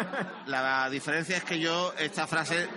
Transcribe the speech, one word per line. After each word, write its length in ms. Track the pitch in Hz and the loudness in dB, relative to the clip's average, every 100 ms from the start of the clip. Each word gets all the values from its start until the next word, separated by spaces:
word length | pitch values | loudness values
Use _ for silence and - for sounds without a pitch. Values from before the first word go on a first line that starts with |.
| 180 269 | -2 -4
<laughs> 300 | 180 - 135 | -6 -8 -2
la 420 | 131 131 135 131 | 0 2 4 2
diferencia 480 | 135 151 156 165 180 | 0 0 0 2 -2
es 60 | |
que 120 | - 170 | 0 0
yo 360 | 165 170 180 - | 2 2 0 0
esta 300 | 151 165 156 | -2 0 0
frase 400 | 165 156 170 175 | 0 2 0 0